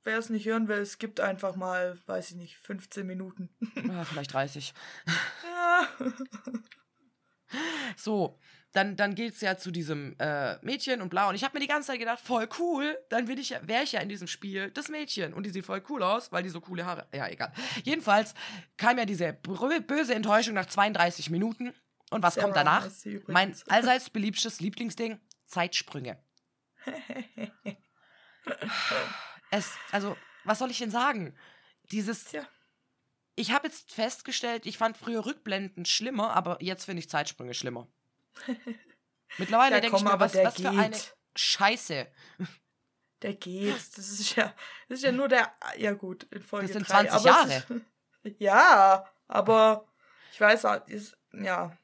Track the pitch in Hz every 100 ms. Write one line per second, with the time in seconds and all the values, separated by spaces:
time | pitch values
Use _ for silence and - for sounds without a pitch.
0 | - 220 226 220 214 226 220 208 202 -
1 | 220 - 196 190 196 185 185 180 180 175
2 | - 190 180 175 170 - - 196 - 208
3 | 185 185 185 - 175 _ 226 226 233 180
4 | 156 151 139 131 139 143 135 - - -
5 | - 165 - - 339 349 349 359 - -
6 | 254 254 262 214 - 233 - - _ _
7 | _ _ _ _ _ 262 330 320 262 190
8 | - 208 170 - _ _ _ 190 196 202
9 | 202 196 233 - 202 190 190 170 151 147
10 | 139 131 151 147 131 90 - 269 - 247
11 | 185 185 202 190 269 294 277 294 277 254
12 | 226 240 - 240 226 - 349 294 294 311
13 | - 233 233 262 269 240 156 226 285 214
14 | 175 202 175 - 202 190 196 277 294 302
15 | 294 214 160 156 202 185 185 190 190 285
16 | 185 226 247 175 180 170 180 180 175 165
17 | - 139 107 - 120 - 254 - 247 320
18 | - 202 220 - - 208 - - 220 254
19 | 220 185 170 151 - 185 247 320 - 285
20 | 262 226 214 208 226 202 175 - 202 190
21 | 175 170 151 170 220 220 247 - _ _
22 | - 233 - - 302 285 147 185 190 -
23 | 208 202 - 165 294 - - 208 240 254
24 | 254 220 208 - 226 - 180 - 233 170
25 | 226 220 _ _ _ 180 175 - - 143
26 | 127 - _ _ _ _ _ _ - 285
27 | - 262 233 - 214 _ 202 202 _ _
28 | _ _ _ _ - - 214 - - -
29 | - - - - _ 208 - - - 202
30 | 202 - - - 190 214 254 240 233 233
31 | 269 226 156 135 - _ _ _ _ 208
32 | 208 226 - 302 269 _ _ _ _ _
33 | _ _ _ - 202 269 302 - - -
34 | 226 - - - 240 233 220 - 226 220
35 | - 233 220 294 220 196 190 185 175 -
36 | 226 254 214 180 180 175 180 185 - 175
37 | 156 151 147 - 123 120 131 120 120 _
38 | _ _ _ - - 233 - 226 _ _
39 | _ _ _ - 185 226 262 208 226 196
40 | 202 196 220 190 185 180 185 202 220 214
41 | - _ _ - - - 202 233 - 147
42 | 120 _ - - 185 - _ _ _ _
43 | _ _ 202 202 180 190 202 - - -
44 | 196 208 208 - - - - - - 262
45 | 269 247 277 247 - - - - 208 202
46 | 185 180 - 202 - 208 196 208 196 196
47 | 202 214 208 - 285 131 - 240 - _
48 | _ _ 214 208 202 208 349 226 196 190
49 | - _ _ - 196 220 220 214 - _
50 | _ _ - - 208 220 214 202 - 208
51 | 208 _ _ 214 196 180 175 165